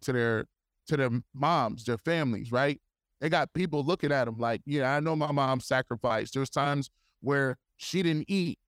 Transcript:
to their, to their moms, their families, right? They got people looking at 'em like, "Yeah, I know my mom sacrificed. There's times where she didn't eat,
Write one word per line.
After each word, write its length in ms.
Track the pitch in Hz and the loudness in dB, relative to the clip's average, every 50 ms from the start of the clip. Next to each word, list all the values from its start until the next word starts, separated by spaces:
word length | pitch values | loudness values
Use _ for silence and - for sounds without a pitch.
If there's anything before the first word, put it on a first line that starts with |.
| - | -4
to 100 | - 127 | -2 0
their, 320 | 123 117 117 113 107 - - _ _ _ _ _ _ _ | 2 2 2 2 0 -2 -4 _ _ _ _ _ _ _
to 100 | - 160 | -2 0
their 140 | 143 135 123 117 123 - _ - | 0 2 2 0 -2 -4 _ -6
moms, 500 | 131 143 156 175 151 123 110 - 120 110 | -2 0 2 2 2 2 0 -2 -4 -4
their 140 | 123 117 110 | -4 -4 -2
families, 520 | - 160 170 165 151 127 113 101 104 117 | 0 0 0 0 2 0 0 -2 -2 -2
right? 300 | 117 123 139 143 143 - _ _ _ _ _ _ _ - | 0 2 2 2 0 -2 _ _ _ _ _ _ _ -6
They 80 | 139 160 | -2 0
got 240 | 170 165 143 - - | 2 2 2 0 0
people 320 | 160 185 170 151 147 135 | -2 -2 0 0 0 0
looking 260 | 147 185 - - 143 | 0 0 0 0 0
at 160 | 143 139 123 | 2 2 0
'em 120 | 117 113 117 | 0 -2 -2
like, 240 | 117 117 113 104 - | -2 -2 -2 -2 -2
"Yeah, 320 | 143 143 139 131 131 139 | -2 -2 0 2 2 0
I 20 | 147 | 0
know 160 | 151 160 160 | 0 0 0
my 160 | 156 151 147 | 0 0 0
mom 300 | 147 143 135 131 131 127 | 0 2 2 2 0 -2
sacrificed. 720 | - - 131 131 127 - 123 113 - 120 110 110 107 - - | -2 0 0 0 0 -2 -4 -2 -2 0 0 0 -2 -4 -4
There's 160 | 135 135 - | -4 -4 -2
times 380 | - 143 139 143 143 143 135 - _ _ _ _ _ _ | -2 -2 0 0 0 -2 -2 -6 _ _ _ _ _ _
where 380 | - 127 143 139 139 131 127 - _ _ _ | -2 0 2 2 2 0 -2 -4 _ _ _
she 260 | - - - - 180 185 | -14 -8 -4 -2 0 2
didn't 220 | 170 160 151 - - | 2 0 0 -2 -2
eat, 300 | 196 196 175 165 - - _ | -2 0 0 -2 -4 -6 _